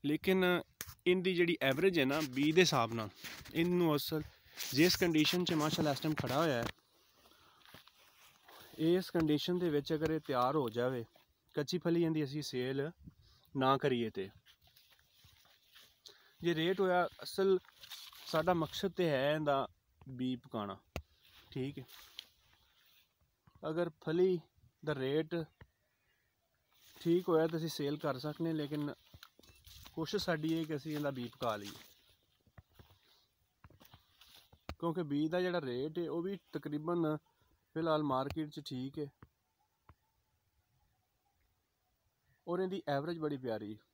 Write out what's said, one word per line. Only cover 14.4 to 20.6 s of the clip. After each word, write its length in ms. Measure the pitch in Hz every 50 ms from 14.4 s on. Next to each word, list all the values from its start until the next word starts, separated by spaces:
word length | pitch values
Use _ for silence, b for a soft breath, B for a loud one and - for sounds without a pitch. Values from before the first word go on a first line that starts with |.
| _ - - _ _ _ _ - _ _ - _ _ _ _ _ _ - _ _ _ _ _ _ _ _ _ - - _ _ _ _ B B B B B B B
जे 120 | 160 170 170
रेट 260 | 156 160 175 190 190
होया, 200 | 196 185 180 180 175 - - -
असल 380 | - - - - 190 196 190 180 - - _ - - - - - - - - - -
साडा 260 | - - 160 156 185 180
मकसद 360 | 170 160 147 - - - 190 170
ते 120 | - 180
है 280 | 165 143 127 131 143 151
इंदा 200 | 156 156 147 139 135 123 - _ _ _ _ _ _ - 135 131
बीऽ 200 | 123 127 127 127 123
पकाना। 360 | _ - - 113